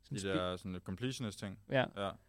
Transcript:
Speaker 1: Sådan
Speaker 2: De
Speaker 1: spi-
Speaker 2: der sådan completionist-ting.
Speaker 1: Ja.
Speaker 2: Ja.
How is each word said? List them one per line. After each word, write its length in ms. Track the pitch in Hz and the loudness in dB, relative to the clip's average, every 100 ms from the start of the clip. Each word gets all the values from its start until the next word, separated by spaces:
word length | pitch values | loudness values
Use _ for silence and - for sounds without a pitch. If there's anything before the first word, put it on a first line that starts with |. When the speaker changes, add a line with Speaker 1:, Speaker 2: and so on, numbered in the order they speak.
Speaker 1:
Sådan 140 | - 113 | -6 -2
Speaker 2:
De 40 | |
Speaker 1:
spi- 60 | 98 | 2
Speaker 2:
der 280 | 92 90 90 | 2 2 0
sådan 240 | 95 90 | -4 -4
completionist-ting. 800 | - 92 127 131 110 - 104 98 - | -4 -2 -2 -2 -4 -4 -8 -8 2
Speaker 1:
Ja. 140 | 135 - - | 4 4 2
Speaker 2:
Ja. 140 | 98 - | -2 -4